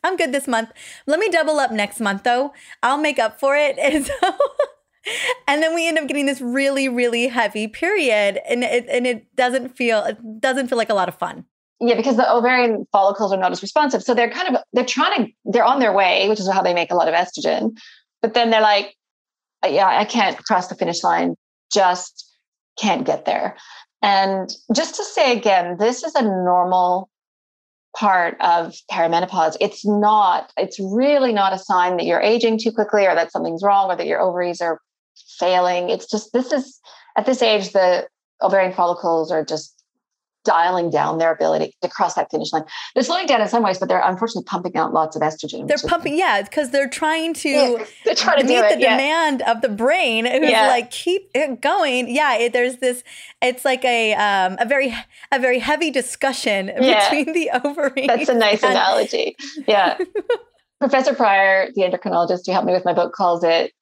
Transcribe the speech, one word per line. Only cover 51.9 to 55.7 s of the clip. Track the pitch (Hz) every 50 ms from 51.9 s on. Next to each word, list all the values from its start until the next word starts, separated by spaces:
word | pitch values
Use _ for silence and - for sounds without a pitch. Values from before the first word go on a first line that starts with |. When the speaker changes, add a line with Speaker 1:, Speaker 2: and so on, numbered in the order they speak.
| 247 254 247 226
Speaker 1:
Yeah, | 240 285 302 277 247
it, | 214 233 240
there's | 233 247 247 254 247 247
this, | 262 247 247 247 - - - - - - - _
it's | - 247 254 254 -
like | 277 254 254 262
a, | 247 240 233 226 214 208
um, | - 208 208 202 196 185 185 190 -
a | 240
very, | 226 285 277 277 254 226 233 - _ _ - - _
a | 277 262
very | 247 254 247 254
heavy | 220 254